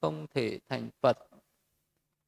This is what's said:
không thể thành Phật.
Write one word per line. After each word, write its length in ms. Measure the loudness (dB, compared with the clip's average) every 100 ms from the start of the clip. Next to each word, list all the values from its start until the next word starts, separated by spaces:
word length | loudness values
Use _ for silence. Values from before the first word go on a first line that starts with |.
không 260 | -4 -4 -6
thể 240 | -2 -2 -4 -6
thành 220 | -6 -6 2
Phật. 160 | 4 4 -2 -20 _ _ _ _ _ _ _ _